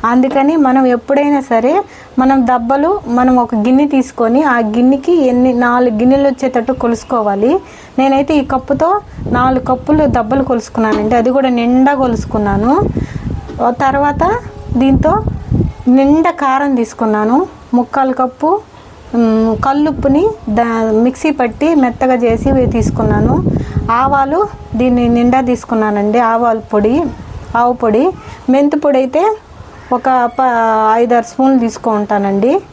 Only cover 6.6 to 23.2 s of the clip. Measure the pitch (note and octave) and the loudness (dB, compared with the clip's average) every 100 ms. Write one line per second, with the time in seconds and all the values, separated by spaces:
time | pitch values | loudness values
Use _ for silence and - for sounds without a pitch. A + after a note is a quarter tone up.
6.6 | A3+ B3+ A#3+ A#3 - B3 G#3 G3+ A3 F4+ | -2 -2 -2 -4 -4 -2 -2 0 0 0
7.6 | - - - - C4+ C4+ C#4 D4+ C4+ C4 | -4 -20 -12 -2 0 2 2 0 0 -4
8.6 | C4 C#4 D#4+ G#4 - - - B3 B3+ B3+ | -2 -2 0 0 -4 -12 -4 0 0 0
9.6 | B3+ B3+ - D#4 D4 A#3+ G#3+ C4+ C4+ C4 | -2 -4 0 2 2 0 -2 -2 0 -2
10.6 | - - A3 G#3 G#3 A#3+ A#3 C4 C4+ A#3+ | -4 -2 0 0 0 0 2 0 0 0
11.6 | A#3 B3 C4 C#4+ C4 A3+ - G#3+ G#3 G3 | 0 2 2 2 0 -2 -4 -4 -2 0
12.6 | A3 D4+ G#4 - - - - - - - | 0 0 0 -4 -8 -8 -8 -10 -12 -4
13.6 | A#3+ A#3+ C4+ C#4 D4 C#4+ E4 A#4 - - | -4 0 -2 0 0 0 0 -2 -6 -18
14.6 | - B3 C4+ C4+ D#4 G4 - - - - | -6 0 2 2 2 0 -2 -8 -4 -2
15.6 | - - - B3+ C4+ D4+ E4 D#4+ C#4 C4 | -2 -4 0 2 4 4 2 0 -2 0
16.6 | C#4+ B3+ A3+ - A3+ G#3+ G#3+ C4 F#4+ - | 0 -2 -4 -4 -2 0 2 0 0 -8
17.6 | - A#3+ A#3+ - C4+ B3+ B3+ B3+ D4+ G4+ | -2 -2 0 -2 -2 0 -4 -2 -2 -2
18.6 | G#4+ - - - - A#3+ A#3 A3 A3+ G#3+ | -4 -20 -20 -20 -8 0 2 2 0 0
19.6 | C#4 C#4 D4+ C#4 C#4 C#4 G#4 G#4+ - G#3+ | -2 0 0 0 0 2 0 -2 -4 -2
20.6 | A#3 A3+ A3 A3 A#3+ C4 D#4 D4+ B3 - | 0 0 0 2 0 0 -4 -2 -4 -2
21.6 | D4+ E4 B3+ A#3+ B3+ B3+ A#3 A3+ C4+ C4+ | 0 2 0 0 0 0 0 0 0 0
22.6 | B3 A#3 A3 - A3 A3 | 0 0 -2 0 0 2